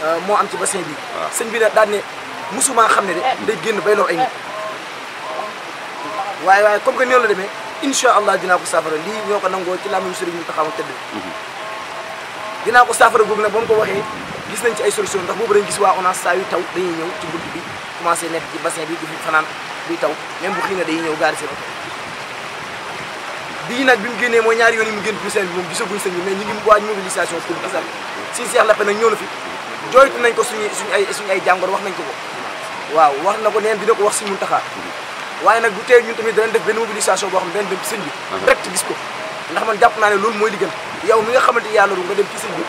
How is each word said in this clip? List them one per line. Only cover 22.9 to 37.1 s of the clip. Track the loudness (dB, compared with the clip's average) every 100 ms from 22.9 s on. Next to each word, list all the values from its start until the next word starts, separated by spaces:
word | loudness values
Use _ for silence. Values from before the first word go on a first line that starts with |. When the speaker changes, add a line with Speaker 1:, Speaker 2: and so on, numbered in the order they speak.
| -10 -10 -10 -10 -10 -10 -10 -8
Speaker 1:
Bii | 0
nag | 4 4
bi | 2
mu | -2
génnee | 2 4
mooy | 4 6
ñaari | 6 4
yoon | 0
yi |
mu | 0
génn | -2 -4
ci | -2
bassin | -2
bi | 0 -2
moom | -4
gisaguñ | -4 -4 -2
sëñ | -2
bi, | -2
mais | -2 -2
ñu | -4
ngi | -2
waaj | 6 6 6
mobilisation | -4 -2 -2 -2 -2 -4
pour | -6 -2
gisal. | -4 -6 -10 -10 -10 -8
Si | -6 0
Cheikh | 4
Lappé | 6 6
nag | 4 4
ñëw | 4
na | 2
fi, | -4 -8 -10 -10 -10 -10 4
jooytu | 8 8 6
nañ | 0
ko | 2
suñuy, | -2 -2 -4
suñu | -4 -2
ay, | 0 0
suñu | -2 -2
ay | 0
jàngoro, | 2 2 2
wax | -2
nañ | -4
ko | -6 -8
ko. | -8 -10 -10 -8 -8 -10 -10 0 6
Waaw, | 6 6 0
wax | 2
na | 2
ko | 2
neen | 0 0
dina | 2
ko | 4 4
wax | 2
Sëñ | -4
Muntaxa. | -4 0 0 -2 -10 -10 -10 -10 -10 -10 0
Waaye | 4 4
nag | 2 0
du |
tee | 6 6
ñun | 6 -2
tamit | 0
danañ | 2 2
def | 2
benn | 2 0
mobilisation | -2 -2 2